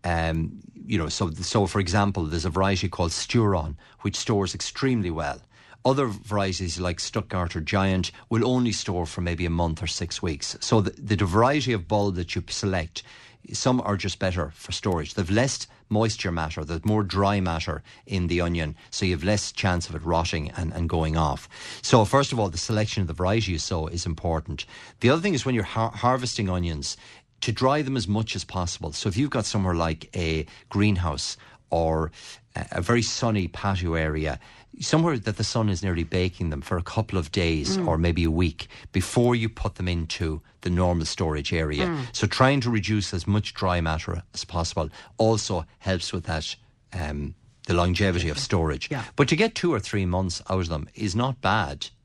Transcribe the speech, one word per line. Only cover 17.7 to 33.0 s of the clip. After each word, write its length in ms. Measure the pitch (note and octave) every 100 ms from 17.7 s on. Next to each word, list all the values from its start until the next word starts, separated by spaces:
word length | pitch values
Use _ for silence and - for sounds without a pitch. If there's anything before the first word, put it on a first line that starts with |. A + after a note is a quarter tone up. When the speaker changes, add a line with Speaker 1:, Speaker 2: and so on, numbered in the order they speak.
| D2+ - -
Speaker 1:
in 220 | - G2 F2
the 140 | F2
onion, 340 | F2 E2+ D#2 D#2 -
so 140 | -
you 80 | F#2+
have 100 | E2+
less 300 | F2+ G#2 -
chance 360 | - G2 F2 -
of 60 |
it 80 | D#2+
rotting 480 | E2 E2 E2+ E2 D2 -
and, 160 | D#2+
and 160 | E2+ E2
going 280 | E2 D#2+ D#2
off. 320 | D2+ C#2 - - - -
So 220 | - B2
first 280 | G#2+ C3+ C#3+
of 80 | A#2+
all, 80 | G2+
the 100 | E2+
selection 440 | - G#2+ G#2+ -
of 40 | E2+
the 60 |
variety 380 | D#2+ F2+ A2+ G2+
you 60 | E2
sow 280 | - F2 D#2
is 180 | E2+ F2
important. 600 | D#2+ F2 D#2+ - C#2+ - - - -
The 120 | A#2
other 120 | D#3+
thing 120 | G3+
is 100 | C#3+
when 100 | C3+
you're 100 | A#2+
har-, 260 | F#2 A#2 A2+
harvesting 580 | - A#2+ B2+ B2 - G2
onions, 460 | F2+ E2+ D2+ C#2 - - - _ _
to 80 | -
dry 320 | G#2+ B2+ D3
them 140 | C3+ C3
as 100 | F#2
much 300 | G#2 A2 F#2+
as 80 |
possible. 480 | - F#2 F2 - D#2
So 160 | - G#2
if 80 | F2+
you've 120 | C#3+
got 140 | B2+
somewhere 300 | G#2 G#2+ F#2
like 340 | E2+ E2 D#2+ - -
a 300 | E2 D#2 D2+ - -
greenhouse 680 | G2+ G#2 F#2 F2 C#2 - - - - _
or 420 | E2 D#2+ D#2+ D#2+ - - - _
a, 120 | D#2+ D#2
a 100 | -
very 220 | F2 A#2+